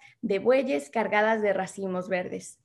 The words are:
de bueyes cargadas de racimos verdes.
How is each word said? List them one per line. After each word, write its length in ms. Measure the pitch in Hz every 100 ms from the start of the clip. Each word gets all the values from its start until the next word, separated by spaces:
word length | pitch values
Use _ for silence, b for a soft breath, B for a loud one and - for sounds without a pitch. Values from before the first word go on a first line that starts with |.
| b b
de 200 | 208 196
bueyes 500 | 226 262 254 285 -
cargadas 500 | 233 214 208 220 220
de 140 | 208
racimos 560 | 190 185 - 190 180 190
verdes. 480 | 180 180 185 - -